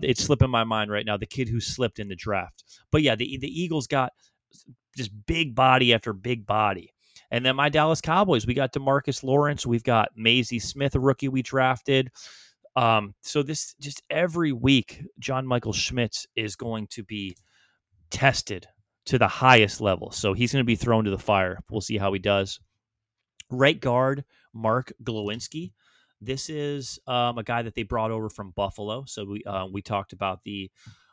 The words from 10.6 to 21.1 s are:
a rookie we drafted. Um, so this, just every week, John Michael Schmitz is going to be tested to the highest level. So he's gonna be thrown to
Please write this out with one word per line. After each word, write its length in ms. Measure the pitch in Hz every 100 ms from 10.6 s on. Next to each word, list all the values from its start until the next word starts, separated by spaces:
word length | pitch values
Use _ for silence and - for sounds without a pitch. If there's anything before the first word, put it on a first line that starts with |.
| - 139 139 139
a 40 |
rookie 280 | 135 131 139
we 140 | 131
drafted. 680 | 120 131 131 123 - 135 127 - - - - _ - 131
Um, 360 | 117 110 101 -
so 220 | - 151
this, 300 | 139 156 - -
just 200 | 143 - _
every 440 | 151 180 165 160
week, 500 | 120 131 135 - - 165 -
John 260 | - 131 131
Michael 280 | 123 113
Schmitz 520 | 98 - 127 113 - - -
is 180 | 107 -
going 320 | 117 113 104
to 120 | -
be 320 | 98 107 98 85 _ _ _ _ _ _ _
tested 560 | - 135 - - 92 - _ _ _ -
to 100 | 127
the 100 | 107
highest 540 | - 127 123 101 -
level. 300 | 107 90 -
So 220 | - 107
he's 200 | 95 123
gonna 100 | 139
be 120 | 120 113
thrown 280 | 120 110
to 60 | 107